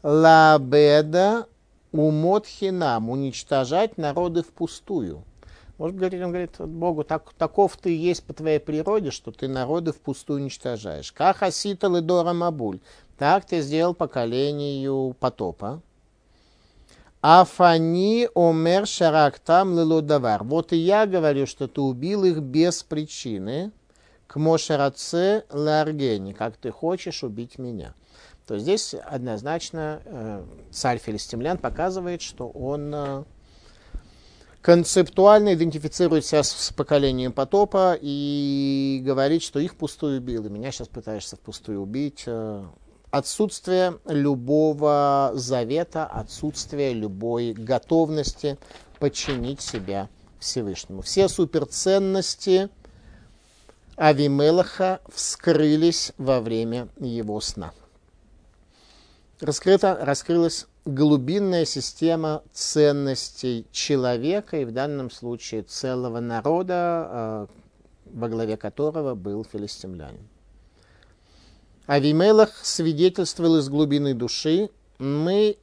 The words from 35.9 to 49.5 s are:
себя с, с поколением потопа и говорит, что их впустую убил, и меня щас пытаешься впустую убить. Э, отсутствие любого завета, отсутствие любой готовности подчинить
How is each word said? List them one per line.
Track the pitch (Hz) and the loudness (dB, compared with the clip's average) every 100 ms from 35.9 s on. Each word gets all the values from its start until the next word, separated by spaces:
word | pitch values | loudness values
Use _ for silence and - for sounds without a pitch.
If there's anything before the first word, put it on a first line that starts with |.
| - 175 160 - | 0 2 2 2
себя | 151 | 0
с, | 139 | 0
с | - - | -4 -8
поколением | - 143 147 139 127 127 | -6 0 2 2 0 -4
потопа | 120 135 196 202 196 185 170 | -4 0 2 2 4 2 2
и | 143 143 143 143 143 139 139 139 135 135 | -2 -4 -4 -2 -2 0 0 0 -2 -2
говорит, | 131 131 139 165 | -2 0 2 0
что | - 143 | -2 -4
их | 170 | -4
впустую | - 151 - 151 135 | -4 -10 -4 -4 -4
убил, | 123 117 | -4 -8
и | 107 | -8
меня | 104 127 | -8 -10
щас | - 113 | -10 -12
пытаешься | - 107 107 - - | -12 -10 -10 -10 -16
впустую | - 101 - 104 | -16 -16 -10 -8
убить. | 98 120 143 143 - | -6 -6 -6 -8 -10
Э, | 113 110 104 92 - _ _ _ | -8 -8 -10 -14 -20 _ _ _
отсутствие | 139 139 - 214 - - 185 185 170 - | -4 -4 -2 -2 -2 -2 2 2 -2 -4
любого | 151 143 135 123 151 156 147 151 147 143 139 139 | 0 2 0 0 2 2 2 2 4 4 4 2
завета, | 131 123 127 117 147 170 160 156 | -2 -2 -2 0 -2 -4 -6 -8
отсутствие | 113 107 - 151 147 - 147 139 | -8 -12 -8 -8 -8 -10 -4 -2
любой | 120 107 95 113 117 120 | -2 -6 -6 -4 -2 -4
готовности | 110 113 123 - 165 160 156 143 - 147 139 - - - - | -6 -2 -4 2 2 2 0 -4 -4 -6 -6 -14 -20 -20 -4
подчинить | 147 - - 131 120 | -4 -2 -6 -4 -6